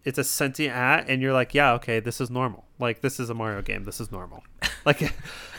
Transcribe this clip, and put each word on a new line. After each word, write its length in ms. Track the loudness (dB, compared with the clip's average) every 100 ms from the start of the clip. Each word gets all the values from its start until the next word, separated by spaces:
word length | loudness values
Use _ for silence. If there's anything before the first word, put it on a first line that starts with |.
it's 140 | -6 -2
a 60 |
sentient 480 | 0 0 0 0 -2
hat, 340 | 2 4 4 2
and 120 | 0
you're 120 | 4
like, 200 | 4 4
"Yeah, 200 | 4 6
okay, 260 | 4 2 0
this 220 | 0 -2
is 100 | -2
normal. 340 | 0 -2 -4 -14 -4
Like, 220 | -2 0
this 180 | -2 -2
is 100 | -4
a 60 |
Mario 260 | -2 -2 -2
game. 220 | -4 -4
This 180 | -6 -8
is 120 | -8
normal." 320 | -8 -10 -14 -20 -6
<laughs> 220 | -6 0
Like, 280 | 2 4 2 -4 -8 -14 -14